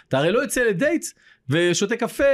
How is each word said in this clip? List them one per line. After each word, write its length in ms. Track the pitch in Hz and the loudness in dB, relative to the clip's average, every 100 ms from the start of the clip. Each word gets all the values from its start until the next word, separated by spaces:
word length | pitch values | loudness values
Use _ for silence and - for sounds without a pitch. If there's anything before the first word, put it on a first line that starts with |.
| - | -4
אתה 100 | 131 | 0
הרי 140 | 160 | 2
לא 60 | 233 | 0
יוצא 240 | 269 262 | -2 0
לדייט 420 | 233 175 294 330 - - _ _ - | 0 0 0 -2 -6 -16 _ _ -4
ושותה 460 | 156 175 165 196 233 | 0 2 0 -2 -2
קפה 280 | 233 - 277 | -4 0 2